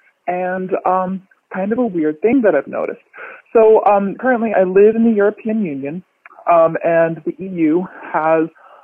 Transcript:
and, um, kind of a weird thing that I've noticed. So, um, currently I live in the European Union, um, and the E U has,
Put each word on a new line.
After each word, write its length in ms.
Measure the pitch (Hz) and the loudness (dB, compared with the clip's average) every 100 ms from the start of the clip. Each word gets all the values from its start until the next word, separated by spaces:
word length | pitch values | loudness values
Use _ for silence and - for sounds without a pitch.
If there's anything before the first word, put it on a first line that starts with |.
| _ _ - | _ _ -8
and, 440 | 180 180 185 185 196 - | -6 -4 -6 -6 -4 -2
um, 400 | 185 185 190 - _ _ | -2 -2 -8 -12 _ _
kind 180 | 190 196 | -8 -4
of 60 | 240 | -2
a 80 | 240 | -2
weird 340 | 175 151 156 | -2 -4 -2
thing 200 | 214 269 | 0 2
that 120 | 208 | 2
I've 140 | 151 - | 0 -2
noticed. 320 | - 78 - _ - - - _ | -6 -6 -8 _ -20 -20 -20 _
So, 320 | 233 220 220 - | 4 6 6 4
um, 300 | 202 196 - | 2 0 -4
currently 320 | 254 247 226 | -2 -2 0
I 100 | 196 | 0
live 340 | 185 185 208 226 | 0 4 4 4
in 80 | 233 | 2
the 100 | 214 | 2
European 480 | 202 208 220 220 | 0 -2 -6 -4
Union, 400 | 190 139 139 170 - _ - - - | -4 -6 -8 -10 -14 _ -20 -12 0
um, 240 | 170 165 160 | 2 4 0
and 380 | 170 165 165 165 165 | 0 2 0 -2 -8
the 60 | - | -10
E 60 | 190 | -10
U 400 | 180 156 165 180 - - | -2 0 0 -4 -12 -8
has, 380 | 170 156 160 165 - - - | -4 0 0 0 -6 -20 -20